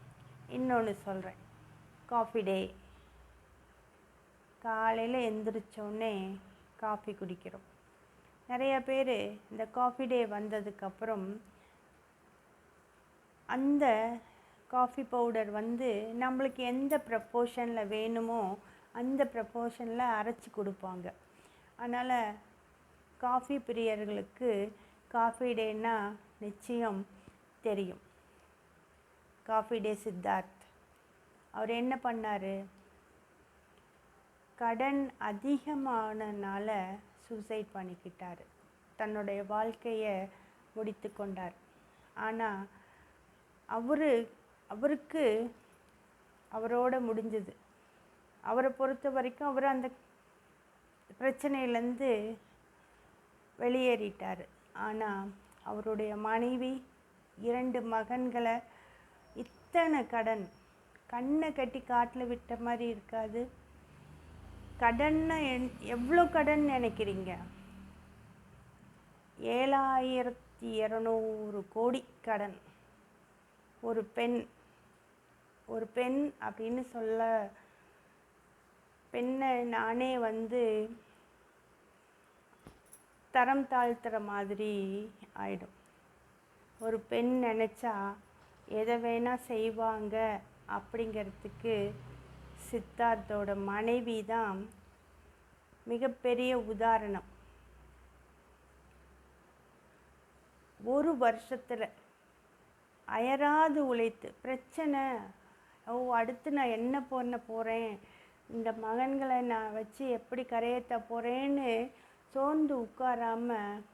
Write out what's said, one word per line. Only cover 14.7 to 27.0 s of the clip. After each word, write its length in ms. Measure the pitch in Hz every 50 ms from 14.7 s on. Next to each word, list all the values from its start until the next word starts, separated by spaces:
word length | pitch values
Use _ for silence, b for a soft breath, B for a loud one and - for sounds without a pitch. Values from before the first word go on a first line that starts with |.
| - 254 254 247 254 - 262
பவுடர் 480 | 233 - 247 240 233 226 226 220 208
வந்து 640 | 208 208 220 226 240 240 262 247 220 202 214 226 226 240
நம்மளுக்கு 360 | 254 254 262 254 269 269 262
எந்த 460 | 262 254 247 247 262 277 277 302 285 294 -
ப்ரப்போர்ஷன்ல 800 | 233 220 220 - - 240 240 240 240 247 240 233 233 226 214
வேணுமோ 720 | 196 214 214 220 226 233 226 226 226 233 233 208 185 196 196 B B B B B B -
அந்த 320 | - 240 254 269 269 277
ப்ரப்போர்ஷன்ல 720 | 262 262 233 220 214 - 233 233 233 233 - 247 233 226 233
அரைச்சு 480 | 254 247 226 214 214 226 240 - - 220 -
கொடுப்பாங்க. 560 | - 202 202 190 - - 190 185 180 175 180 175 - B B B B B B B B B B B
அதனால 560 | - 240 240 240 247 247 254 254 247 226 208 208 214 - - - - - - - _ - - - - - _ -
காஃபி 420 | - - 247 247 254 254 - 277 277
பிரியர்களுக்கு 1120 | - - 233 226 226 226 220 208 214 208 208 208 196 - - - 254 247 220 196 202 214 208 B B B B B B -
காஃபி 460 | - 240 226 233 233 - 254 247 240
டேன்னா 580 | 214 220 220 214 214 220 226 226 220 202 202 208 208 - - - -
நிச்சயம் 680 | 208 208 208 - - - 240 233 233 220 196 196